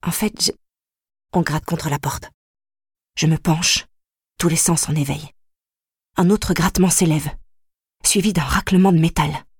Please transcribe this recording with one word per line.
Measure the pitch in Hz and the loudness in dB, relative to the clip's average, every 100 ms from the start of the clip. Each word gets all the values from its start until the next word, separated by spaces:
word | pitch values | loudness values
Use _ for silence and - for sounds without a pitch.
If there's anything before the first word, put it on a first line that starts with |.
| - | -6
En | |
fait, | - 214 220 | -4 -4 -2
je, | - - _ _ _ _ _ _ _ | -4 -4 _ _ _ _ _ _ _
on | 180 | -2
gratte | 160 151 - | 0 -2 -4
contre | 165 156 | -6 -4
la | 139 | -4
porte. | 147 - - _ _ _ _ _ _ _ _ - | -4 -8 -12 _ _ _ _ _ _ _ _ -2
Je | 156 | 0
me | 160 | 0
penche, | - 160 180 - - _ _ _ _ _ | 0 0 0 -2 -4 _ _ _ _ _
tous | 170 | 0
les | 160 | 0
sens | - 170 - | 0 0 0
en | |
éveil. | 151 139 143 - _ _ _ _ _ _ _ _ - | -2 -2 -4 -10 _ _ _ _ _ _ _ _ 0
Un | 175 | 2
autre | 208 - | 2 0
grattement | 170 170 - 185 | 0 0 2 2
s'élève, | - 175 156 143 - - _ _ _ _ _ - | 2 2 2 -2 -10 -16 _ _ _ _ _ -2
suivi | 208 196 | 0 0
d'un | 180 | 0
raclement | 135 196 - 185 190 | 0 -2 2 4 6
de | 170 | 4
métal. | 165 - 151 139 - | 2 0 -2 -4 -12